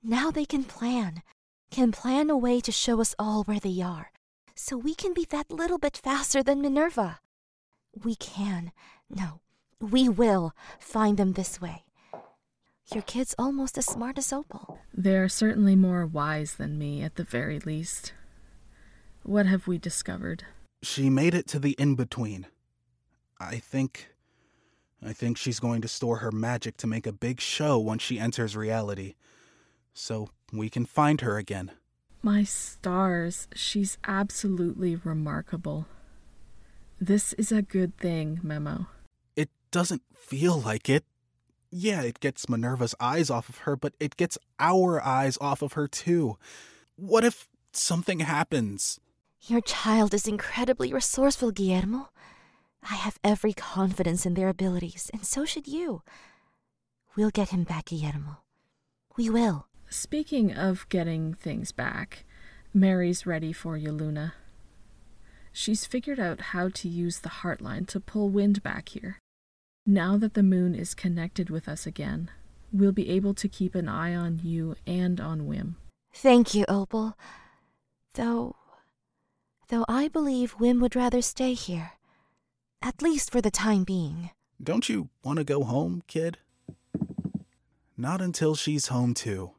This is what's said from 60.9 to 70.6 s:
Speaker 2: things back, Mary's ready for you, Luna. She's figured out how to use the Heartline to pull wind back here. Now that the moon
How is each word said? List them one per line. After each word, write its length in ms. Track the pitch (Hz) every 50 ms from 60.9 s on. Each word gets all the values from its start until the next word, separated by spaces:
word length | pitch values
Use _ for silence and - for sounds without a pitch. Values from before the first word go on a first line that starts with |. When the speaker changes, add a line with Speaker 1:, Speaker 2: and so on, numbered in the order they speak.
| - 180 165 165 165 160 160 160 165
Speaker 2:
things 360 | - - - 143 113 120 -
back, 540 | - - 123 123 - - - - - - - - - - - - - - - - -
Mary's 540 | 202 190 190 185 180 180 175 180 175 - 180
ready 260 | 170 160 160 156 170
for 240 | - - 170 160 156
you, 140 | 151 151
Luna. 420 | 151 151 156 156 151 151 151 165 - - - - - - - - _ - - - - - - - - - - - - - - -
She's 340 | - - - - 214 214 -
figured 340 | - - 254 233 - 285 262
out 220 | 202 175 165 -
how 280 | - - - 185 175 185
to 200 | 185 - - 180
use 300 | 170 170 175 175 175 -
the 100 | - 165
Heartline 580 | - - - 175 156 - - 104 - 107 180 -
to 100 | - 196
pull 300 | - - - 214 208 202
wind 340 | 196 202 202 208 202 202 -
back 260 | - - - - -
here. 300 | - - - - 190 - _ _ _ _ _ _ _ _ _ _ _ _ _
Now 320 | - 196 196 165 180 196 208
that 160 | 220 214 214
the 80 | 214
moon 320 | 202 190 190 185